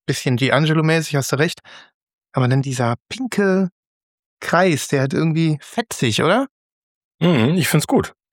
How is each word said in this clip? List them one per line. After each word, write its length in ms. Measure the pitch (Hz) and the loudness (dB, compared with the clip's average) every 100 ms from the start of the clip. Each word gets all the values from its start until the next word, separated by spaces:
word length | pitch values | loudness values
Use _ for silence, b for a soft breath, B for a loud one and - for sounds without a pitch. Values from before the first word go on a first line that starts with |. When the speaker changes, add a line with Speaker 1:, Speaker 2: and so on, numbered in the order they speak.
| - | -6
Speaker 1:
bisschen 320 | 135 143 123 | -4 -2 0
D'Angelo-mäßig, 800 | 131 127 156 160 156 165 151 143 | 2 2 2 2 2 0 0 -2
hast 160 | 127 | -2
du 60 | 135 | -2
recht. 240 | 170 - B B B _ _ _ _ | -2 -4 B B B _ _ _ _
Aber 160 | - 127 | -2 0
dann 120 | 135 | 0
dieser 340 | 135 123 117 123 - | -2 -2 -2 -4 -8
pinke 600 | - 254 - 196 190 185 - _ _ _ _ _ _ | -10 -4 -2 0 0 -2 -6 _ _ _ _ _ _
Kreis, 480 | - 165 185 147 - | 0 2 4 0 -2
der 140 | 143 | -2
hat 100 | 135 | 0
irgendwie 440 | - 160 160 160 151 | 0 0 0 0 -2
fetzig, 600 | - - 233 - 123 107 | -6 -8 -8 -4 -2 0
oder? 260 | 151 220 277 _ _ _ _ _ _ _ | 0 0 -2 _ _ _ _ _ _ _
Speaker 2:
Mhm, 340 | 165 147 117 180 | 0 2 2 0
ich 140 | 147 | 0
find's 180 | 156 - | 0 2
gut. 240 | 160 - - _ | 0 -2 -8 _